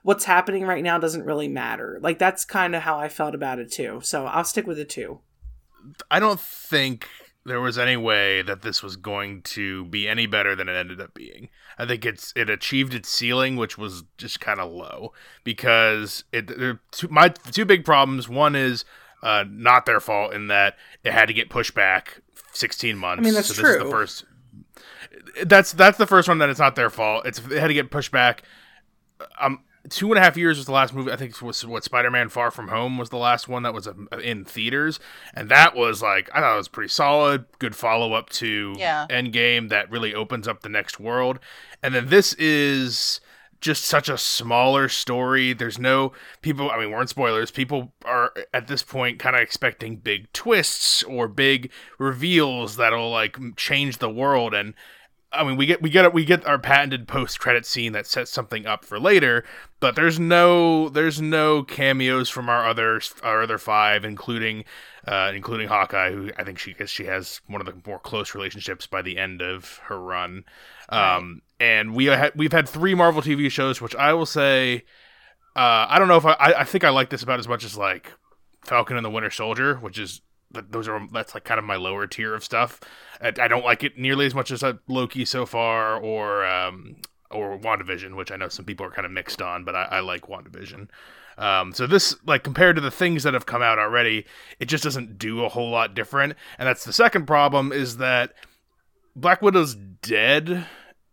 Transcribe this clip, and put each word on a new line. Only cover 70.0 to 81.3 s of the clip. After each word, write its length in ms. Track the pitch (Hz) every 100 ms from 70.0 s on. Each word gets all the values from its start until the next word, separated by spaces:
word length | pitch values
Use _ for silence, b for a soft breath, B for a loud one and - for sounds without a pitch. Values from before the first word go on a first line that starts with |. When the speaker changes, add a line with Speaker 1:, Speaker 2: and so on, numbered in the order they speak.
Speaker 2:
run. 440 | 90 90 90 92 - B B B B
Um, 100 | 110
Speaker 3:
Right. 420 | 98 90 87 80 _ -
Speaker 2:
And 320 | 120 110 107 113
we 120 | 139
ha-, 240 | 131 147 147
we've 160 | 151
had 160 | 160 147
three 280 | 160 185 180
Marvel 260 | 170 156
T 140 | 151 143
V 120 | 143
shows, 320 | 135 135 127
which 140 | 117 117
I 180 | 143
will 120 | 165 156
say, 580 | 151 139 135 127 123 - b b b b b _ -
uh, 300 | 123 117 -
I 100 | 196
don't 80 | 190
know 100 | 170
if 80 | 156
I, 60 |
I, 260 | 156 143 170
I 20 |
think 200 | 135 190
I 60 | 160
like 200 | 135 127
this 100 | 131
about 140 | 120 123
as 80 | 113
much 160 | 117
as, 140 | 110 104
like, 340 | 98 90 - - _ _ _ _ -
Falcon 320 | 120 110 123
and 80 | 113
the 40 |
Winter 180 | 110 107
Soldier, 460 | - 113 113 139 131
which 240 | 110 101
is, 220 | 95 - _ _ _
th-, 120 | 110 98
those 160 | 113 110
are, 180 | 107 101
that's, 220 | 113 110